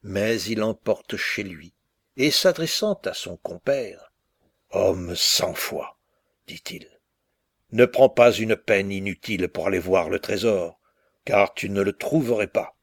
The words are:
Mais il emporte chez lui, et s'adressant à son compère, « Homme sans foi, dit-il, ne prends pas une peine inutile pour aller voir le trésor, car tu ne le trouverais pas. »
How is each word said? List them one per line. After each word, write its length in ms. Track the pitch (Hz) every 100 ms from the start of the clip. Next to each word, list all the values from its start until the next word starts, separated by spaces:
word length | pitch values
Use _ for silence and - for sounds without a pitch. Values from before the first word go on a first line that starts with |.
Mais 380 | 101 98 107 113
il 200 | 107 110
emporte 540 | 107 107 - 101 _ 104
chez 260 | - -
lui, 320 | 101 82 85 _ _ _ _ -
et 120 | 143
s'adressant 680 | - 190 165 165 - 214 196
à 80 | -
son 240 | - - 87
compère, « 760 | - 87 - 139 110 92 - _ _ _ _ _ _
Homme 460 | - 95 92 87 87
sans 380 | - - 82
foi, 440 | 78 - 71 - _ _ _ _ _ -
dit-il, 420 | - - 175 - _ _ _ _ _ _ _ _
ne 120 | 113
prends 240 | 123 - 131
pas 240 | - 120
une 240 | 104 110 110
peine 360 | - 101 98
inutile 560 | 98 98 101 - 98 90
pour 180 | - 85
aller 120 | 95
voir 300 | 87 92 80
le 100 | 92
trésor, 600 | - 101 113 98 85 - _ _ _ _
car 280 | - 101 98
tu 140 | - 101
ne 140 | 98
le 100 | 98
trouverais 540 | - - 160 120 113 101
pas. » 300 | 113 101 _